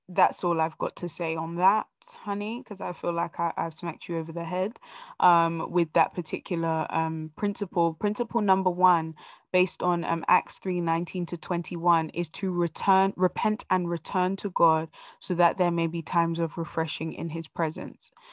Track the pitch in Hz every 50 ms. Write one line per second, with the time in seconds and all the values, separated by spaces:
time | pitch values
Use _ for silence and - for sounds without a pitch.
0 | _ - 180 185 185 - - - - 175 170 165 160 160 - - 165 160 - -
1 | - 175 - - 175 160 160 165 165 165 170 170 180 190 208 220 - - _ _
2 | _ - - - - 208 202 202 208 214 226 240 254 - 208 185 185 180 175 -
3 | - 180 170 170 170 170 - - 170 - - - 165 165 151 - - 170 151 -
4 | - - 175 165 160 160 160 170 170 165 180 185 185 220 240 - - - - -
5 | - - - - - 180 175 170 165 165 170 165 160 - 165 175 170 160 - 170
6 | 165 - - - 170 - - - - - 185 165 165 165 160 160 160 - - 160
7 | 165 160 160 160 156 160 - - - 202 202 - 202 180 - 180 170 165 160 -
8 | - 208 214 - 240 220 - 226 208 202 190 190 185 180 175 180 180 180 180 170
9 | 160 160 160 - - - - - _ _ - 185 180 185 - - - 180 175 170
10 | 165 - 170 170 - - 180 175 - - - - - 190 180 180 170 170 165 165
11 | 175 - - 185 175 - - 165 - - 180 170 170 - 180 170 165 175 170 165
12 | 160 160 - - 175 - - - - 190 180 175 170 165 - - - - 190 190
13 | 190 190 - - 185 180 - - 202 214 214 208 - - 190 185 180 175 170 165
14 | - - - 190 180 185 196 190 - 202 180 - 170 165 160 160 160 156 - -
15 | - - - _ - - 180 165 175 170 - - 180 175 170 170 165 165 160 170
16 | 156 - - 170 170 165 170 160 170 160 - - 165 - - - 160 160 - -
17 | 165 165 - - 165 170 147 165 165 - _ - 170 156 160 - - - - -
18 | - - - _ - -